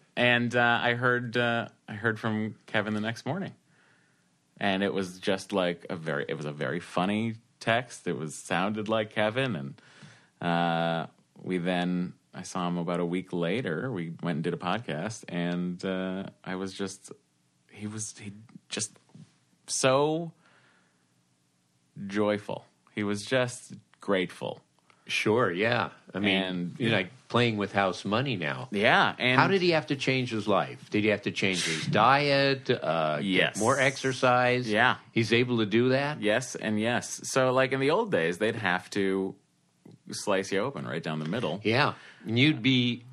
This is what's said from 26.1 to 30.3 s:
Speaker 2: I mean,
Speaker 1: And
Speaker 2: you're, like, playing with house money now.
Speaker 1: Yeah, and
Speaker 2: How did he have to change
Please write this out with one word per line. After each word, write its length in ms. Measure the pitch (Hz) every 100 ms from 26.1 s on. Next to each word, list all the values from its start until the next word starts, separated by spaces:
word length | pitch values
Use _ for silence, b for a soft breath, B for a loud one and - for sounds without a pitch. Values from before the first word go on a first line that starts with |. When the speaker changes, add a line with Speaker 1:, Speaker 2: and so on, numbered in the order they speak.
Speaker 2:
I 60 | 92
mean, 160 | 98 98
Speaker 1:
And 320 | 92 90 87 -
Speaker 2:
you're, 120 | 117
like, 200 | 107 92 - _
playing 260 | 117 120 104
with 160 | 98
house 320 | 101 95 -
money 320 | 98 107 139 98
now. 320 | 76 65 123
Speaker 1:
Yeah, 440 | 104 113 180 123 -
and 220 | 123 131
Speaker 2:
How 80 | 170
did 140 | 196
he 80 | 175
have 160 | 160 -
to 80 | 131
change 360 | 139 131 120